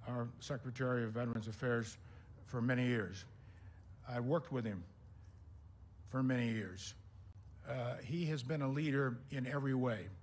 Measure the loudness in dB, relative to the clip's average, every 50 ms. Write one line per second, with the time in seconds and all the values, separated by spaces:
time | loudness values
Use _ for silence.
0 | -4 -2 0 0 0 0 -2 -8 -4 -2 -2 -2 -2 -4 -2 2 4 4 4 4
1 | 4 2 2 2 2 2 2 0 0 -2 -4 0 2 4 4 4 4 0 -4 -10
2 | -14 -16 -16 -16 -16 -16 -18 -16 -14 -4 0 2 4 4 6 6 6 6 6 4
3 | 2 0 -4 -8 -10 -12 -16 -16 -18 -18 -18 -16 -16 -16 -16 -16 -18 -18 -18 -16
4 | -8 -4 -2 0 2 4 4 2 2 0 -2 0 0 0 -2 -4 -6 -10 -14 -20
5 | -20 -20 -18 -18 -18 -18 -18 -18 -18 -16 -16 -16 -18 -18 -18 -18 -20 -20 -18 -18
6 | -14 -4 0 2 4 4 4 4 4 2 2 0 0 -2 -6 -8 -8 -10 -10 -12
7 | -18 -18 -18 -18 -18 -16 -16 -16 -16 -16 -16 -14 -6 -4 -2 -2 0 -2 -2 -4
8 | -4 -4 -2 0 2 2 2 0 0 0 0 2 2 2 2 4 4 4 4 6
9 | 4 4 2 0 -4 -6 -4 -2 -2 0 0 2 2 4 4 4 4 4 2 2
10 | -2 -6 -8 -12